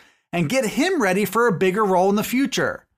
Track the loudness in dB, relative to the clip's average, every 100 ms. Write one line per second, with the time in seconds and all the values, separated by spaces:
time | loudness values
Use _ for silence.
0 | _ _ _ -4 -2 0 -2 0 0 0
1 | 0 0 0 0 0 2 0 0 2 2
2 | 2 0 0 -2 -2 -2 -4 -4 _